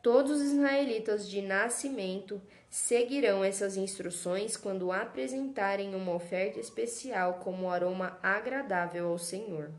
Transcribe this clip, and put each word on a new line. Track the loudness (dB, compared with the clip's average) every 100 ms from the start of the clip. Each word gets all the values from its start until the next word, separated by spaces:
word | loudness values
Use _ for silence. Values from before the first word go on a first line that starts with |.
Todos | 8 6 6 2
os | 2
israelitas | 4 4 4 2 0 0 -2 -2
de | -4
nascimento | 0 2 2 0 -4 -4 -4 -4 -6 -12 -12 -20 _
seguirão | -6 2 4 4 4 4 4
essas | 2 2 -2 0
instruções | -4 -4 -8 -6 -4 -2 -2 -4
quando | -4 -2 0
apresentarem | -2 -2 -4 -4 -2 -4 0 0 0 -2
uma | -4 -2
oferta | -2 -2 0 0 -2
especial | -8 -4 -4 -4 -4 0 0
como | 0 -4 -2 0
aroma | 2 0 0 -4 0
agradável | 2 2 0 -4 0 0 0 -2 -2
ao | -2
Senhor. | -4 -6 -6 -6 -8